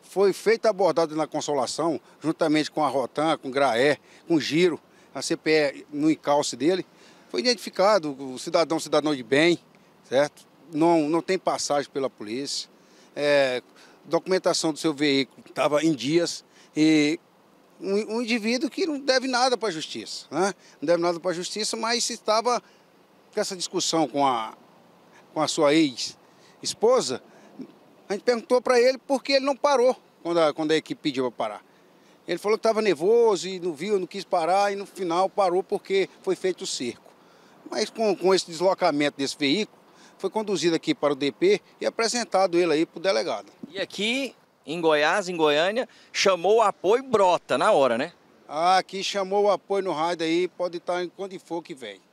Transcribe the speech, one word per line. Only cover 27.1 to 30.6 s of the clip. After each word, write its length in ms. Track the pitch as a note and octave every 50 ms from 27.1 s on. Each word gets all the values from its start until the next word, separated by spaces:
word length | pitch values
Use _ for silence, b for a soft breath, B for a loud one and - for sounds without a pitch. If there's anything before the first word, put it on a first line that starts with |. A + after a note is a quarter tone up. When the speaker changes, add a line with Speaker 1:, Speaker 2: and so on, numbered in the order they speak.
| B2+ - - B B B B B B - - - - _ _ _ _ _ _ _
Speaker 1:
a 60 | F#3+
gente 80 | G3+ -
perguntou 400 | - B3 A#3 - _ B3 B3 -
pra 180 | B3+ B3+ A#3+
ele 160 | A#3 B3+ C4+
por 260 | B3 _ _ C#4 B3 -
que 100 | - C#4
ele 120 | C4+ C4+
não 100 | C#4 C#4
parou 400 | - - D4 C#4+ B3+ A#3+ B3+ A#3+ - _ _ _ _ _
quando 180 | E3 E3+ E3+
a, 140 | E3 D3+ C#3
quando 160 | -